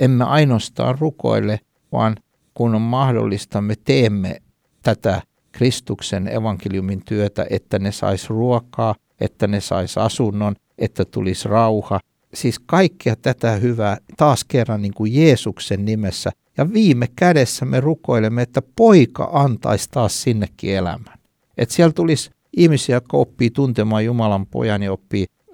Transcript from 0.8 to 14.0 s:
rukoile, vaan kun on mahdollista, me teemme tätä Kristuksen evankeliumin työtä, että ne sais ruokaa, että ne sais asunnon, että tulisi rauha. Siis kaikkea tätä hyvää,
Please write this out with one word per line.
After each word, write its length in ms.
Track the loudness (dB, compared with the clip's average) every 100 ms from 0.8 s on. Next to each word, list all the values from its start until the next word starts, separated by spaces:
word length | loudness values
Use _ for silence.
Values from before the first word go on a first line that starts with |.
| -2 -2
rukoile, 600 | -4 -4 -2 0 -2 -4 -8 _ _
vaan 240 | -2 -2 -2 _ _ _
kun 200 | -4 0
on 80 | 0
mahdollista, 760 | 0 0 0 0 0 -4 -4 -4
me 140 | -4 -4
teemme 580 | 0 2 2 0 -4 -8 _ _ _ _ -2
tätä 360 | 0 -2 -2 -6 _ _
Kristuksen 760 | -2 -2 -2 -8 -10 -6 -6 -4
evankeliumin 760 | -4 -4 -6 -6 -6 -4 -6
työtä, 420 | -4 -4 -2 -4 -4
että 280 | -6 -4 -4
ne 140 | -4
sais 380 | -4 -4 -4 -4
ruokaa, 640 | -4 0 -2 -4 -4 -4 -4 _ _
että 260 | -8 -4 -2
ne 140 | -2
sais 380 | -2 -4 -4 -2
asunnon, 560 | -2 0 -2 -2 -4 -4 _ -8
että 260 | -6 -4
tulisi 440 | -6 -4 -4 -4 0
rauha. 520 | 2 2 0 -2 -6 -6 _ _
Siis 240 | -6 -4 -4
kaikkea 580 | 0 2 2 0 -4 -2
tätä 360 | -2 -2 -2
hyvää, 440 | 0 -2 -2 -2 -4